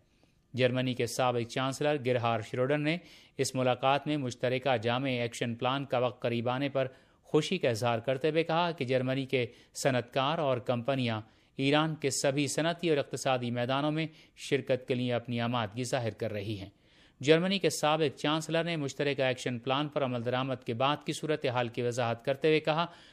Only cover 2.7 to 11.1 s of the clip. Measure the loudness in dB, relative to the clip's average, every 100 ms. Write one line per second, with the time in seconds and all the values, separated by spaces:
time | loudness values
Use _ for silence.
2.7 | 0 0 -4 -8 -20 -14 -4 -2 0 0
3.7 | 2 2 2 0 -2 -4 -2 -2 0 2
4.7 | 2 2 0 0 -2 -4 -4 -4 -2 0
5.7 | -2 0 0 0 0 -2 -2 0 0 0
6.7 | 0 -2 -6 _ _ -2 0 2 0 0
7.7 | 2 2 0 0 0 0 0 2 2 0
8.7 | -2 0 0 0 -2 0 0 -2 -6 -16
9.7 | -2 0 0 0 0 0 0 0 0 0
10.7 | -2 0 0 0